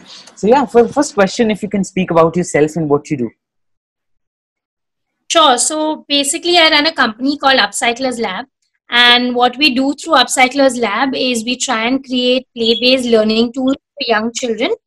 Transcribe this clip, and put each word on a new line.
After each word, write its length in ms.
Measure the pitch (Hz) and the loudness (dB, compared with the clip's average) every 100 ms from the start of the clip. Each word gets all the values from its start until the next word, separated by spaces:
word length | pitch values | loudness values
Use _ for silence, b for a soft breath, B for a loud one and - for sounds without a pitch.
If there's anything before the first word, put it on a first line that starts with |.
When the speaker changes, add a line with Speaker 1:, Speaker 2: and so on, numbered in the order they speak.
| B B B - | B B B -4
Speaker 1:
So 120 | 196 | 2
yeah, 180 | 262 247 | 2 2
for 180 | 240 | 2
the 100 | 233 | 2
first 200 | - 294 | 2 -2
question, 380 | - 196 - 226 | 0 0 0 -2
if 100 | 208 | -2
you 60 | 202 | -4
can 160 | 202 | -4
speak 280 | 180 - 185 | -4 -4 0
about 260 | 165 165 170 | 2 2 2
yourself 400 | 170 151 151 160 | -2 0 0 0
and 120 | 156 | 0
what 200 | 143 - | -2 -2
you 80 | 143 | -6
do. 120 | 117 - _ _ _ _ _ _ _ _ _ _ _ _ _ _ _ _ _ _ - | -6 -10 _ _ _ _ _ _ _ _ _ _ _ _ _ _ _ _ _ _ -2
Speaker 2:
Sure. 280 | 339 311 240 | 2 4 2
So 480 | - 311 311 311 - | 0 -2 -4 -6 -4
basically, 500 | 285 277 339 349 349 | -4 -2 -4 0 2
I 120 | 320 | 4
run 160 | 311 302 | 2 0
a 80 | |
company 440 | 320 247 220 262 294 | 0 -2 -2 -6 -2
called 220 | 269 262 | 2 2
Upcyclers 580 | 202 - 240 240 262 233 | 0 -2 -4 -2 -4 -4
Lab. 280 | 214 185 262 _ _ _ - | -6 -6 -12 _ _ _ -4
And 460 | 240 240 240 247 247 | 2 4 4 2 0
what 220 | 247 247 | 0 2
we 180 | 302 247 | 0 0
do 180 | 269 294 | -2 -2
through 180 | 330 | 0
Upcyclers 640 | 302 240 - 254 277 269 240 | 0 2 0 0 2 0 0
Lab 340 | 220 208 269 254 | -4 -2 -2 -2
is 280 | 254 240 | -2 -2
we 140 | 226 254 | -4 -6
try 280 | - 226 226 | -4 -4 -2
and 200 | 262 269 | -4 -4
create 420 | 254 247 254 254 240 | -2 0 -2 -4 -4
play-based 520 | 226 233 247 262 247 | -2 0 2 0 2
learning 440 | 226 214 220 240 | 2 2 2 0
tools 240 | 254 262 269 _ - | 0 -2 -2 _ -8
for 120 | 247 | -2
young 240 | 214 226 | -2 -2
children 380 | 233 247 214 294 453 | -4 -4 -2 -2 -4